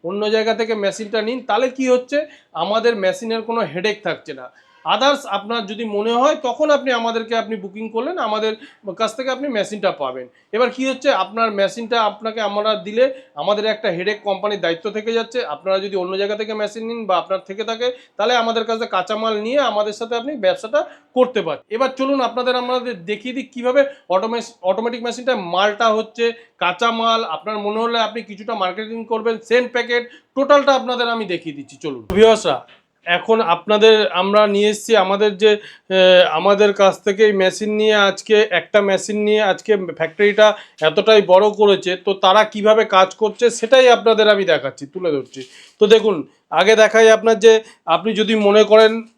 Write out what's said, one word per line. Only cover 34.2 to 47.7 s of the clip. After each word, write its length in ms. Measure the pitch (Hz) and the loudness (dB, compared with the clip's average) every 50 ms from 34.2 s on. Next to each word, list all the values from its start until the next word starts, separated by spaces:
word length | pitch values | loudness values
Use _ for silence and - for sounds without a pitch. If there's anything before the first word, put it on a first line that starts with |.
| 185 196 202 214 214 | -2 2 4 4 4
নিয়ে 220 | 208 202 202 208 214 | 4 2 2 2 0
এসেছি 260 | 214 214 - - 226 | 0 -4 -2 2 2
আমাদের 420 | 208 185 190 196 202 214 214 196 | 2 4 2 0 0 0 0 0
যে, 160 | 185 214 214 208 | 2 2 2 2
আহ, 800 | 208 - - - _ _ _ 190 190 185 185 185 180 180 156 | 2 -2 -18 -20 _ _ _ 2 4 6 8 8 6 6 4
আমাদের 420 | 156 160 180 196 202 190 214 208 196 | 2 0 2 2 4 4 4 2 4
কাছ 300 | 202 196 190 185 - _ | 4 2 2 2 0 _
থেকে 220 | 208 196 196 220 | -4 2 2 2
এই 60 | 214 | 4
মেশিন 400 | 202 190 185 185 185 - 214 214 | 4 2 0 0 0 -2 -6 -4
নিয়ে 240 | 214 214 214 220 214 | -2 0 2 2 4
আজকে 520 | 208 202 196 190 - - - 220 208 220 214 | 4 2 2 0 -4 0 2 4 4 4 2
একটা 300 | 185 170 - _ - 208 | 0 -2 -2 _ 2 2
মেশিন 360 | 202 196 190 190 - - 208 | 2 2 0 -2 -2 -4 -4
নিয়ে 240 | 214 208 208 214 214 | -2 0 2 2 2
আজকে 360 | 214 190 180 208 - - 214 | 2 0 0 -2 0 0 0
ফ্যাক্টরিটা 800 | 196 185 170 151 - 165 160 156 - 208 208 202 208 214 214 208 208 - _ _ - | 0 0 -8 -6 -6 -6 -6 0 0 0 2 4 6 4 4 4 0 -10 _ _ -2
এতটাই 400 | 151 160 151 208 196 220 220 208 | -2 0 0 2 4 6 6 6
বড় 280 | 196 170 180 185 208 214 | 6 6 6 6 6 4
করেছে, 460 | 202 202 214 202 196 - - 175 180 | 2 4 4 4 4 2 0 -6 -6
তো 180 | 180 - 208 185 | -4 -4 -4 -4
তারা 300 | 190 202 190 190 214 214 | 2 2 4 6 6 4
কিভাবে 420 | 214 - 214 196 214 220 226 214 | 2 -2 0 2 4 4 4 2
কাজ 300 | 214 202 190 190 190 - | 2 4 4 4 4 0
করছে 340 | _ 214 208 202 - 240 233 | _ -4 -4 -2 0 0 0
সেটাই 400 | 233 - 226 220 269 262 262 247 | 0 -2 2 4 4 6 8 6
আপনাদের 400 | 240 196 196 226 220 202 214 214 | 4 4 4 2 4 4 4 4
আমি 160 | 208 196 196 | 4 2 2
দেখাচ্ছি, 400 | 170 156 143 127 135 - - 143 | 0 0 0 0 -6 -10 -10 -18
তুলে 260 | 135 _ 185 180 170 | -14 _ -6 -4 -4
ধরছি। 320 | 147 139 127 _ - 135 127 _ - - - _ _ _ | -4 -4 -6 _ -16 -18 -18 _ -20 -20 -20 _ _ _
তো 80 | 214 | 4
দেখুন, 400 | 202 226 220 208 220 196 156 - _ _ _ _ _ | 6 6 6 6 2 -2 -2 -6 _ _ _ _ _
আগে 260 | 151 160 185 202 220 | 0 2 4 4 6
দেখাই 340 | 214 220 214 214 220 226 220 | 6 4 4 6 6 6 6
আপনার 300 | 220 214 202 226 226 196 | 6 4 4 0 0 6
যে 240 | 202 226 220 220 220 - | 6 6 6 6 2 -6